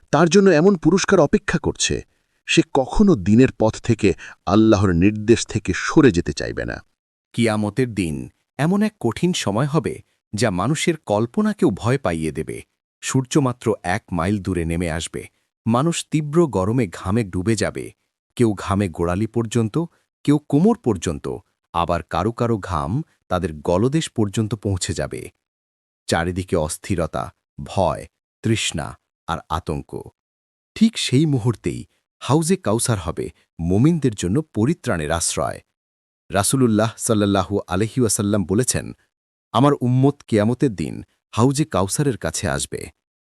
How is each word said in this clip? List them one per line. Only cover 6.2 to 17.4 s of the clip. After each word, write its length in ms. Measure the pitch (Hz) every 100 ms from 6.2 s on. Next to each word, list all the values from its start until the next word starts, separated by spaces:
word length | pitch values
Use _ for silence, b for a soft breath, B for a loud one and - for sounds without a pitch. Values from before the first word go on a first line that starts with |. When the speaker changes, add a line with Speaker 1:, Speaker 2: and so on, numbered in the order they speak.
| -
Speaker 1:
চাইবে 320 | - 57 58
না। 200 | 58 52 - _ _ _ _
Speaker 2:
কিয়ামতের 600 | - 113 107 107 104 127
দিন 340 | 104 85 71 62 _ _ -
এমন 240 | 151 202
এক 120 | 214 -
কঠিন 320 | 113 - 175
সময় 340 | 180 - 101 143
হবে, 340 | 151 101 65 - _ _
যা 160 | 104 117
মানুষের 460 | 87 104 156 - 160
কল্পনাকেও 720 | - 104 120 - 214 202 175
ভয় 280 | 101 104 139
পাইয়ে 340 | 92 85 80
দেবে। 300 | 71 64 57 - _ _ _
সূর্য 380 | - 135 131 160
মাত্র 360 | 131 120 117 101
এক 220 | 87 98 -
মাইল 260 | 90 85 104
দূরে 260 | 95 87
নেমে 260 | 82 82 87
আসবে, 360 | 80 78 - - _ _ _ -
মানুষ 400 | 117 156 165 -
তীব্র 360 | 156 151 156 165
গরমে 400 | 98 92 123 104
ঘামে 380 | - 92 107
ডুবে 320 | 101 90